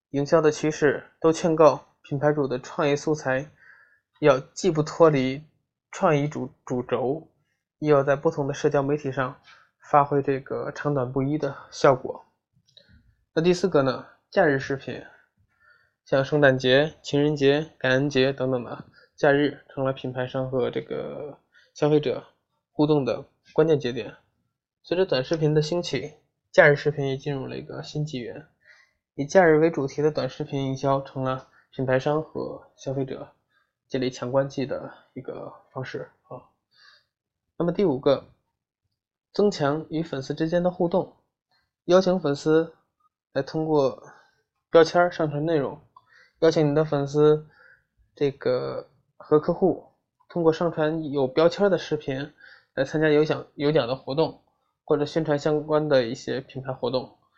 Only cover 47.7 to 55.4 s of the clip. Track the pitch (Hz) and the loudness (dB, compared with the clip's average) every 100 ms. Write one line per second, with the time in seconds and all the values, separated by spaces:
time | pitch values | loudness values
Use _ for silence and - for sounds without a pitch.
47.7 | _ _ _ _ - 143 135 123 127 135 | _ _ _ _ -4 -4 -2 -2 -2 -4
48.7 | 131 - _ _ _ - 151 151 170 185 | -10 -12 _ _ _ 0 0 2 0 0
49.7 | - - _ _ _ _ 180 160 160 170 | 0 -8 _ _ _ _ 0 2 2 0
50.7 | 165 156 160 151 143 131 143 165 170 202 | 0 -2 -2 -4 -2 0 4 2 4 0
51.7 | 175 - 151 - 135 143 _ - - _ | 0 -2 -6 -4 -8 -8 _ -20 -20 _
52.7 | - 139 156 156 147 156 131 - - 147 | -6 -2 0 4 4 2 -2 -6 -4 0
53.7 | 156 117 131 - 151 151 - _ _ _ | 2 0 -4 -4 -2 -2 -4 _ _ _
54.7 | _ - 147 147 170 156 147 | _ -2 0 0 -2 0 0